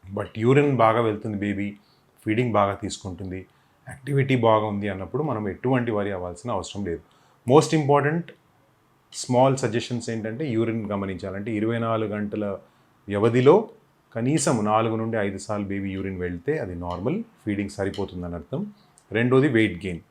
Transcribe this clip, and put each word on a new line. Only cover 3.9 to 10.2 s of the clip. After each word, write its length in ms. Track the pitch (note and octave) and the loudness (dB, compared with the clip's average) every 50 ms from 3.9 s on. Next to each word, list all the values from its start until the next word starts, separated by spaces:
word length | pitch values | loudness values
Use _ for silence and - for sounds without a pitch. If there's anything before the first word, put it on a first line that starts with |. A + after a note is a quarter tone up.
| - - B2+ C3 C#3+ C#3 C3+ - C3 B2 A2+ A2+ | -20 -14 -8 -2 0 0 2 2 2 4 6 6
బాగా 180 | A2 A2 G#2+ G#2+ G#2 | 6 6 4 0 -2
ఉంది 140 | G2+ G#2 G#2 F#2+ | -2 -4 -4 -4
అన్నప్పుడు 300 | F#2 F#2 F2 - B2+ D#3 D3+ | -6 -8 -6 -4 -4 -2 -2
మనం 100 | A#2+ G#2+ G#2+ G2 F2 | -4 -2 -4 -4 -6
ఎటువంటి 360 | - - B2+ C3+ B2+ A#2+ A#2 G#2+ G#2 | -4 0 0 2 2 2 0 -2 -2
వర్రీ 160 | G2+ G2+ G2 F2+ | -2 -2 -4 -6
అవ్వాల్సిన 300 | F2+ F2+ F2 - - A#2+ A2 F#2+ | -6 -8 -10 -10 -8 -4 -4 -4
అవసరం 260 | E2+ - - G2 G2+ F2+ | -4 -6 -8 -8 -6 -6
లేదు. 120 | E2 D#2+ - _ _ _ _ _ _ _ _ A#2+ | -6 -8 -10 _ _ _ _ _ _ _ _ 6
Most 200 | B2+ D#3 D3+ D3+ E3 D#3 | 6 6 6 6 0 0
important 420 | D3 C3+ C#3+ C#3+ C#3 D3 D#3 E3+ E3+ - - _ _ _ _ _ _ _ _ _ _ _ _ _ _ _ - - | 2 4 2 2 2 2 -2 -2 -6 -8 -16 _ _ _ _ _ _ _ _ _ _ _ _ _ _ _ -14 -12
small 300 | - - B2+ B2 C3 C3+ C3+ C3+ | -4 0 4 6 6 6 4 2
suggestions 420 | - A#2 G#2 A#2 A2+ - B2 A#2+ A2 - | -2 -2 -2 -2 -4 -4 -6 -6 -6 -6
ఏంటంటే 320 | A2+ A2+ | -6 -6